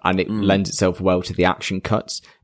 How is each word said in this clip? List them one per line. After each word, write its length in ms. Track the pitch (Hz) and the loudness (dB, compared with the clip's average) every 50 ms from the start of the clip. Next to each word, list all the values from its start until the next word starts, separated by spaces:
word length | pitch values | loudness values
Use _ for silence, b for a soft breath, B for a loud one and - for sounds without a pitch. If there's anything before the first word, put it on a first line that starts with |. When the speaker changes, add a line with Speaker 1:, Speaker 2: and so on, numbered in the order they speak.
| - | -2
Speaker 1:
and 160 | 90 95 95 | 0 0 0
it 80 | 90 - | 0 -2
Speaker 2:
Mm. 160 | 107 107 104 | -2 0 2
Speaker 1:
lends 260 | 98 98 101 98 - | 2 2 2 2 -2
itself 300 | - - 101 92 87 - | -2 0 0 0 0 0
well 220 | 92 95 90 90 | 0 2 2 0
to 120 | 90 - 90 | 0 -4 0
the 120 | - 90 | 2 2
action 340 | 90 - - - - 95 92 | 2 2 0 -4 -6 -6 -4
cuts. 420 | - - 110 - - - - - b b b b | -2 -2 -2 -2 -2 -6 -12 -12 b b b b